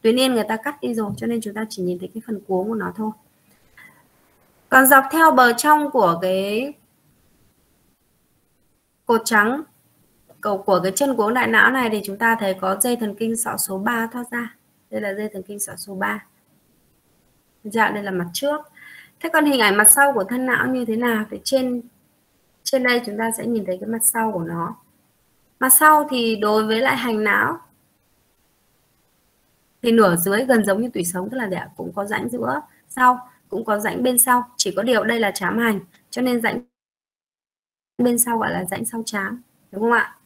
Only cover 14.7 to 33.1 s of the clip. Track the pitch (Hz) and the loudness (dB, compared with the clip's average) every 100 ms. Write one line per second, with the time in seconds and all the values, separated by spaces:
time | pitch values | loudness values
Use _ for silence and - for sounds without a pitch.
14.7 | _ _ 214 208 196 214 190 185 202 196 | _ _ -8 -8 -6 -8 -10 -14 -12 -12
15.7 | 190 202 190 202 214 _ _ _ _ _ | -12 -14 -6 -6 -6 _ _ _ _ _
16.7 | _ _ _ _ _ _ _ _ _ 214 | _ _ _ _ _ _ _ _ _ -6
17.7 | 226 208 208 202 185 175 - 285 302 - | 0 0 0 -4 -6 -6 -4 -4 -4 -8
18.7 | - - - - _ 330 320 294 269 208 | -20 -20 -20 -20 _ -2 2 2 4 2
19.7 | 202 214 - 285 240 196 247 254 240 254 | 4 4 6 4 4 -2 -4 -2 0 0
20.7 | 262 226 220 240 220 214 208 - 269 254 | -2 -2 -2 0 -2 -4 -10 -2 -2 -2
21.7 | 247 233 _ _ _ _ _ _ _ - | -6 -10 _ _ _ _ _ _ _ -4
22.7 | 262 247 240 240 208 226 220 233 226 185 | 0 2 0 -2 -4 -4 -4 -4 -2 -2
23.7 | 185 208 226 - 233 220 190 165 170 170 | -6 -4 -2 0 0 -2 -4 -6 -6 -8
24.7 | 233 _ _ _ _ _ _ _ _ 262 | -10 _ _ _ _ _ _ _ _ 2
25.7 | - 311 302 294 254 226 214 208 214 214 | 6 8 6 4 0 0 0 2 2 2
26.7 | 220 269 262 240 214 214 202 233 339 - | 0 2 0 -2 0 2 2 0 -4 -12
27.7 | _ _ _ _ _ _ _ _ _ _ | _ _ _ _ _ _ _ _ _ _
28.7 | _ _ _ _ _ _ _ _ _ _ | _ _ _ _ _ _ _ _ _ _
29.7 | _ 240 226 196 170 180 208 262 240 202 | _ 2 6 6 4 2 0 4 2 4
30.7 | 196 240 196 175 185 190 254 214 175 - | 0 -2 -4 -4 -4 -6 -6 -6 -6 -8
31.7 | - 175 170 202 214 240 240 240 285 - | -12 -10 -8 -6 -6 -6 -4 -4 -4 -8
32.7 | _ _ - 254 | _ _ 2 2